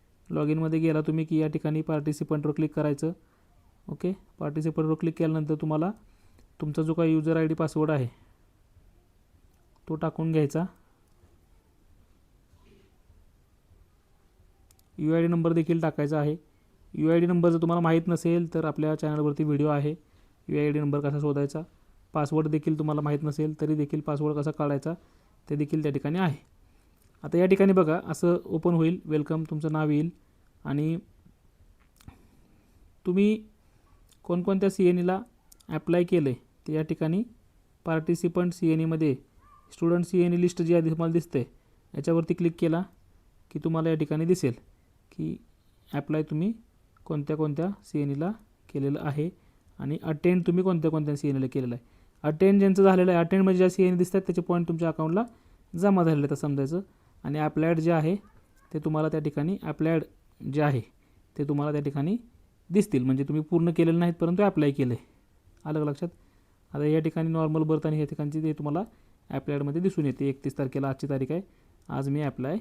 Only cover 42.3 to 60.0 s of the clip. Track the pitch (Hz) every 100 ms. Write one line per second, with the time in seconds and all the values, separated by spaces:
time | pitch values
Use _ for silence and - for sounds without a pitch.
42.3 | 170 170 160 165 165 190 _ _ _ _
43.3 | _ _ 151 165 160 160 156 147 156 165
44.3 | 185 131 117 _ _ _ _ _ - -
45.3 | - _ _ _ _ - 143 143 156 151
46.3 | 156 196 226 _ _ _ _ - 151 143
47.3 | 156 151 143 180 196 - 147 143 139 175
48.3 | 220 - _ _ 143 139 147 151 143 165
49.3 | - _ _ _ - 139 156 165 151 175
50.3 | 180 170 175 185 170 160 156 151 143 147
51.3 | 135 131 139 123 120 _ _ _ - 151
52.3 | 156 190 202 196 190 196 185 185 170 170
53.3 | 190 190 185 185 185 185 180 180 196 190
54.3 | 175 170 175 170 165 165 156 160 185 240
55.3 | - _ _ - 165 202 190 165 147 143
56.3 | 143 147 139 139 175 196 _ _ _ -
57.3 | 151 151 151 160 165 160 165 156 202 -
58.3 | - _ _ - 156 160 156 156 156 151
59.3 | 147 156 196 156 147 160 165